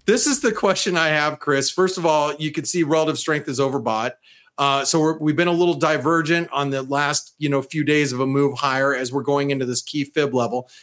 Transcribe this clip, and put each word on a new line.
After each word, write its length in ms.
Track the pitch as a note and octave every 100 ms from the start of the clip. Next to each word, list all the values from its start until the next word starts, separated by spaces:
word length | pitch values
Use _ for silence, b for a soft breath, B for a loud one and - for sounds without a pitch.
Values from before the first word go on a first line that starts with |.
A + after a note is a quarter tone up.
| -
this 200 | A#3+ D4
is 160 | C4
the 100 | A#3+
question 460 | A3 G3+ F#3 G3+ F3
I 120 | D#3+
have, 300 | D3+ D3+ D3
Chris. 300 | - C#3 C3+
First 300 | - F#3 F#3
of 60 | E3
all, 280 | D#3 D3+ D3
you 160 | D#3
can 140 | D#3+ D3
see 160 | F3+
relative 380 | D3+ D#3+ D#3 D3
strength 280 | - D3 D3
is 120 | C3
overbought. 540 | C3+ C3+ A2+ A2 B2 - b b b -
Uh, 260 | C#3 C#3
so 160 | C3+ E3
we're, 180 | D#3 D#3+
we've 160 | D3+ D3
been 120 | F3
a 40 |
little 240 | E3+ F3 D3+
divergent 760 | D#3 D3+ C3 E3 D3+ E3+ E3+
on 200 | C#3 C#3
the 100 | C3+
last, 540 | C3 C#3+ C#3+ D3 - -
you 100 | D3
know, 140 | C#3
few 220 | B2+ D#3+
days 280 | D3 D3+ C#3+
of 80 | B2
a 60 | C3+
move 320 | C#3 C#3+ B2+
higher 380 | C#3 C3 C3+ C3
as 160 | B2+
we're 100 | C#3
going 300 | C3+ C#3+ C#3+
into 140 | C#3 B2+
this 180 | A#2+
key 200 | - D3+ C#3
fib 280 | - C#3+
level. 340 | B2 A#2 B2 b b